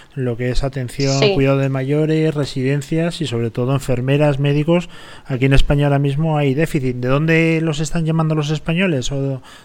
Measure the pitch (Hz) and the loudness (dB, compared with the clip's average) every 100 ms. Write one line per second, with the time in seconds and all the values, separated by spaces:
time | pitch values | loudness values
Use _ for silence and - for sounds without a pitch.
0 | - - 123 117 123 123 139 135 123 - | -14 -6 -4 -2 -2 0 0 -2 -6 -2
1 | 135 135 208 190 135 135 135 135 131 147 | -2 2 2 2 2 2 0 -2 -2 0
2 | 156 156 156 147 135 139 131 143 139 160 | 0 0 0 -2 -4 -2 -2 -2 -2 -2
3 | 170 - 143 117 117 110 123 135 - 123 | -2 -4 -4 -2 -4 -2 -2 -2 -2 -2
4 | 131 143 147 135 143 143 151 175 170 - | 0 2 2 2 0 0 2 0 0 -10
5 | - - - 131 135 135 - 143 147 139 | -18 -16 -8 0 4 6 6 4 2 2
6 | 143 139 160 151 143 131 156 156 131 123 | 0 0 0 0 0 0 0 -2 -2 -2
7 | 123 139 160 160 165 160 165 143 156 170 | 0 2 2 2 2 2 0 -2 -2 -2
8 | 160 160 156 156 147 151 - 165 190 143 | 0 0 0 0 -2 -4 -2 0 0 0
9 | 123 139 139 131 - - | -2 -4 -4 -6 -10 -20